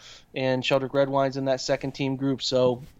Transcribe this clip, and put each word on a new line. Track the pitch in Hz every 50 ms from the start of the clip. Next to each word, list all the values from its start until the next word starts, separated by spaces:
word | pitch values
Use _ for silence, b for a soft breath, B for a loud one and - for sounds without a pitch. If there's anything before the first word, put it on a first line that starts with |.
| B B B B B B -
And | 139 131 131 127 127
Sheldrick | 123 - 143 135 135 123
Redwine's | 135 143 139 135 139 139 135 135 127
in | 139 135
that | 135 131 127
second | - - 139 - - 135 131
team | - 143 135 135
group. | 131 135 139 135 123 -
So | - 131 127 127 123 123 120 143 - - -